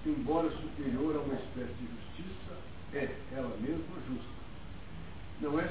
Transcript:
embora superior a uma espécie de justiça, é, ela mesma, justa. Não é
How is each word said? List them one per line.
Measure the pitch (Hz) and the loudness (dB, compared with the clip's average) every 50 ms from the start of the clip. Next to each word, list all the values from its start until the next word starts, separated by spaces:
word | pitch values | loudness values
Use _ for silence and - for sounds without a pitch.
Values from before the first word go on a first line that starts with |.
| - | 2
embora | 156 147 127 117 139 156 165 160 156 | 2 4 4 6 6 6 6 6 6
superior | - - - - - 147 139 127 117 135 151 156 147 | 2 0 -2 -4 -2 0 0 2 2 4 4 4 4
a | 143 | 4
uma | 139 139 135 | 4 2 0
espécie | - - - - 127 120 117 - - | 0 -2 -4 -4 -2 -2 -2 -2 -4
de | 123 | -4
justiça, | 113 - - - - - - 185 190 196 - - 185 170 165 - - - - - - 143 | -4 -4 -6 -6 -6 -6 -6 -4 -4 -4 -4 -6 -6 -6 -6 -6 -6 -8 -6 -6 -2 0
é, | 143 131 - - - - - 127 | 0 2 2 0 -4 -4 -4 -2
ela | 135 123 117 110 104 | -2 0 0 0 0
mesma, | 113 139 165 - - 180 - 135 120 120 | 0 2 2 0 0 -2 -4 -4 -2 -2
justa. | 131 - - - - - - - - - - - - - - - - - - - - - - - - - | -2 -4 -4 -6 -6 -6 -6 -6 -6 -6 -6 -6 -6 -6 -6 -6 -6 -6 -6 -6 -6 -6 -6 -6 -4 -2
Não | 151 147 147 160 | 0 4 4 4
é | 180 185 | 4 4